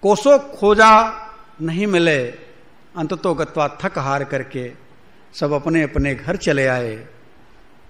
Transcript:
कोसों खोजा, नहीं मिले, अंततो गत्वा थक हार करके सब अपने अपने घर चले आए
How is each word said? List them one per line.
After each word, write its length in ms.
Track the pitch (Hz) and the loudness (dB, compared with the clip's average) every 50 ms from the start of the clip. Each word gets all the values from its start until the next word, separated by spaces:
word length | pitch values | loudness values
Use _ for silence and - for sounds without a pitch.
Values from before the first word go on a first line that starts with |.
कोसों 380 | - 196 208 - - 277 285 269 | 0 0 2 2 4 4 4 4
खोजा, 840 | 277 - - - 202 202 208 208 220 220 220 214 226 226 220 - - - - - - - - - | 4 -2 -6 0 2 4 6 8 8 8 8 6 4 2 -4 -10 -16 -18 -20 -20 -20 -20 -14 -10
नहीं 260 | 156 165 165 180 208 208 | -8 -6 -4 -4 -2 0
मिले, 380 | 190 175 170 170 151 139 123 120 120 - - - - - - - - - - - - 180 | 2 2 2 2 2 0 -2 -6 -10 -14 -20 -20 -20 -20 -20 -20 -20 -20 -20 -16 -10 -8
अंततो 360 | 156 156 185 - - 190 165 | -6 -6 -6 -4 -4 -4 -2
गत्वा 440 | 143 156 - - 165 147 139 - - - | -2 -4 -6 -4 -2 -4 -4 -4 -6 -8
थक 160 | 190 - 165 | -6 -6 -6
हार 240 | 135 139 139 143 139 | -4 -4 -4 -4 -4
करके 640 | - 143 135 127 - - 135 123 120 - - - - - - - - - - - - - - | -4 -6 -8 -8 -8 -10 -12 -12 -12 -14 -18 -20 -20 -20 -20 -20 -20 -20 -20 -20 -18 -10 -4
सब 120 | 160 147 | -4 -2
अपने 320 | 147 143 - 165 160 165 156 | -2 -2 -2 0 0 0 0
अपने 320 | 143 - 151 139 143 135 | 0 -2 -2 -2 -2 -4
घर 200 | - - 147 185 | -6 -6 -6 -6
चले 320 | 196 - 180 147 139 135 131 | -4 -2 -2 0 0 0 0
आए 400 | 127 123 120 113 107 110 - - - - - - - - - - - - - - - - - | 0 -2 -4 -6 -10 -12 -16 -20 -20 -20 -20 -20 -20 -20 -20 -20 -20 -20 -20 -20 -20 -20 -20